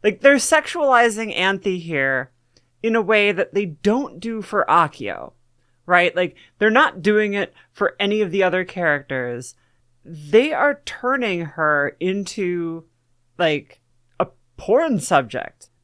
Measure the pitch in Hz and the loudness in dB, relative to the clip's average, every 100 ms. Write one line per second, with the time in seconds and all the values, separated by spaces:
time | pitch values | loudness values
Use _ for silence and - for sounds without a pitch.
0 | 208 208 277 277 - 311 311 339 285 247 | -2 2 4 4 4 0 0 -2 2 4
1 | 240 208 226 - 185 196 196 180 165 151 | 4 0 -6 -2 -2 -2 -4 -4 -4 -2
2 | 135 131 131 _ _ _ _ _ 226 226 | 0 -2 -6 _ _ _ _ _ -2 -2
3 | 190 214 202 180 - 202 202 151 208 240 | 2 2 2 0 -2 -2 -4 -2 0 0
4 | 277 170 226 226 202 208 - 165 156 - | -2 -10 -10 -8 -4 -2 2 2 2 -2
5 | 104 - 67 _ _ _ _ _ - 175 | -10 -10 -12 _ _ _ _ _ 2 2
6 | 175 175 180 - - _ 214 226 311 - | 4 0 -4 -6 -20 _ 2 4 2 0
7 | 160 208 214 202 190 _ _ - 202 - | 0 2 0 -4 -6 _ _ -4 -4 0
8 | 202 214 202 190 185 180 180 190 170 147 | -2 0 -2 0 0 0 -4 -2 0 0
9 | 139 135 123 120 127 - _ _ _ _ | -2 -6 -4 -8 -10 -20 _ _ _ _
10 | - 160 147 214 285 311 285 285 - - | -20 -18 2 4 4 0 0 0 -10 -8
11 | 247 269 226 175 165 - 156 147 143 - | -4 -2 -2 -4 -6 -2 0 2 0 -2
12 | 180 196 190 - 185 175 170 165 160 _ | -4 -4 -6 -6 -4 -4 -6 -8 -14 _
13 | _ _ _ - 170 147 139 _ _ _ | _ _ _ -2 0 0 -6 _ _ _
14 | _ _ - _ _ - - 233 330 214 | _ _ -8 _ _ -14 0 2 2 -2
15 | - 156 120 - - _ - _ | 0 0 0 -10 -12 _ -20 _